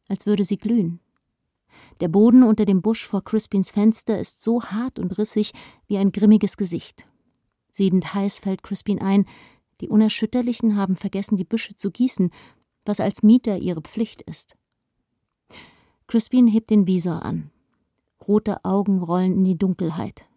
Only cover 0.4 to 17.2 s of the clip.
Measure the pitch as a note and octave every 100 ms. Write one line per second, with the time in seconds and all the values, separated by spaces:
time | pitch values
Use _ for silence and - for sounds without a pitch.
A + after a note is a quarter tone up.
0.4 | F#3+ G3+ G#3+ A#3 E3+ E3+ _ _ _ _
1.4 | _ _ _ _ _ _ F3+ G3 A3+ B3+
2.4 | A#3 G#3+ G3+ F#3+ G#3+ A3+ - G3 - A3
3.4 | - G3 F#3 G#3 A3 A3 - G3+ - -
4.4 | A3 A#3 - G#3 B3+ - F#3 G3 G#3+ G#3
5.4 | G#3 - - _ _ G3+ G3 F3+ G#3 G#3+
6.4 | G3+ - F#3 E3+ - - - _ _ _
7.4 | _ _ _ - F#3+ F#3 E3+ G3+ G3+ -
8.4 | G3 F#3+ - G3 - G3 G3 G3 F#3+ -
9.4 | - _ _ _ - G#3+ G#3+ - A3 B3+
10.4 | A#3+ A#3 A3+ G#3 F#3+ F#3 G3 F#3+ - F#3+
11.4 | F3+ A3+ - - G#3+ - B3+ - F3+ -
12.4 | - _ _ _ - G#3 - - G#3+ B3
13.4 | A3 F#3+ F3+ E3 - G#3+ A3+ - - D#3
14.4 | - _ _ _ _ _ _ _ _ _
15.4 | _ - - _ _ _ _ A3+ - B3+
16.4 | A#3 A3 - G#3+ F#3 F#3 F3 D#3+